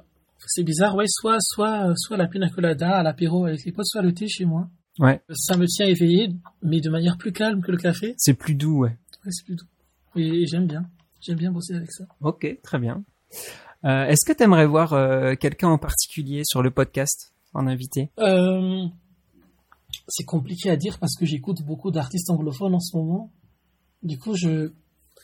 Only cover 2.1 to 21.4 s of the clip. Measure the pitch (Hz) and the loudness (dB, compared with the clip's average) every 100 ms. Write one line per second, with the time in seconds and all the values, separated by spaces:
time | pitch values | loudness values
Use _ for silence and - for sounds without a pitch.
2.1 | 202 175 190 175 - 170 147 170 196 160 | -2 0 0 -2 0 0 2 2 2 2
3.1 | 143 165 180 175 156 175 190 202 220 185 | 0 0 2 0 -2 -6 -6 -4 0 0
4.1 | 175 208 - 175 165 175 _ _ - 131 | 0 -4 -2 -2 -2 -4 _ _ 2 4
5.1 | 135 - 160 - 180 175 - 196 175 170 | 4 -4 -6 0 2 2 2 2 4 6
6.1 | 175 226 175 - - 160 160 156 160 175 | 4 2 -4 -12 -6 0 0 0 0 0
7.1 | 175 220 180 220 202 180 180 180 165 220 | 0 -4 -2 0 0 0 0 0 0 -4
8.1 | 254 - 131 - 143 151 147 120 117 _ | 0 2 2 0 -2 0 2 0 -2 _
9.1 | - 196 175 - 175 - _ _ _ _ | -16 -10 -10 -8 -12 -12 _ _ _ _
10.1 | 175 160 170 160 165 180 151 180 _ _ | -2 0 0 0 0 0 -2 -8 _ _
11.1 | _ - 165 180 175 170 170 165 - 185 | _ -6 -2 -2 -4 -6 -8 -8 -14 -18
12.1 | - 143 160 151 - - 139 120 151 202 | -6 -4 -2 -6 -8 -6 -4 -2 -6 -10
13.1 | _ _ - - - - - 143 135 139 | _ _ -18 -16 -18 -20 -6 -2 0 2
14.1 | 151 - 311 220 170 151 156 165 139 131 | 2 2 4 6 8 6 4 4 2 2
15.1 | 131 131 135 143 156 180 156 151 - - | 2 0 0 -2 2 2 2 0 -4 -4
16.1 | - 139 143 147 131 127 135 131 135 139 | -4 -6 -4 -2 0 2 2 -2 -2 -4
17.1 | - - _ _ 151 131 127 127 139 147 | -4 -10 _ _ -4 -2 -2 -4 -6 -6
18.1 | - 208 185 185 185 185 190 175 - _ | 0 2 4 4 2 -2 -2 -6 -8 _
19.1 | _ _ _ _ _ _ _ - - - | _ _ _ _ _ _ _ -18 -16 -10
20.1 | - - 165 127 180 196 156 190 - 160 | -10 -4 -4 -4 -4 -2 0 -2 -6 -6
21.1 | - 160 151 | -2 -4 -4